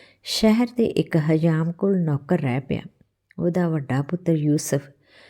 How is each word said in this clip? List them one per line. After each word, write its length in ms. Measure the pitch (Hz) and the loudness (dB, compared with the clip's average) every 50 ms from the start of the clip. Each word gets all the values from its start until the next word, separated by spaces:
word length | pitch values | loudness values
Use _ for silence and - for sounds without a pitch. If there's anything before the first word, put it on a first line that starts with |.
| - - _ _ - | -20 -20 _ _ -10
ਸ਼ਹਿਰ 420 | - - - 220 220 220 233 247 240 - | -8 -2 2 2 4 4 2 0 0 0
ਦੇ 80 | - 226 | -2 -2
ਇੱਕ 320 | - - - - - - | 0 0 -2 -2 0 0
ਹਜਾਮ 560 | 160 147 160 160 156 160 170 160 160 165 170 | 0 2 2 2 2 2 2 2 0 -2 -2
ਕੋਲ 280 | 170 - 196 196 196 185 | -4 -2 -2 0 0 0
ਨੌਕਰ 400 | 170 156 143 139 - - 180 160 | 0 0 -2 -2 -2 0 -2 0
ਰਹਿ 200 | 143 127 120 135 | 0 0 -2 -2
ਪਿਆ। 220 | - - - - - - _ _ _ _ _ _ _ _ _ - | -4 -4 -6 -8 -8 -12 _ _ _ _ _ _ _ _ _ -4
ਉਹਦਾ 300 | 170 175 165 180 175 165 | -2 -2 0 0 0 0
ਵੱਡਾ 340 | 160 151 135 - 127 135 | -2 -2 -2 -2 -2 -2
ਪੁੱਤਰ 300 | 143 - 175 175 175 170 | -2 -4 -6 -4 0 0
ਯੂਸਫ 560 | 165 151 147 151 147 156 - - - 143 - - - _ _ _ _ - - | 0 2 2 2 0 0 0 -2 -4 -4 -4 -6 -20 _ _ _ _ -20 -20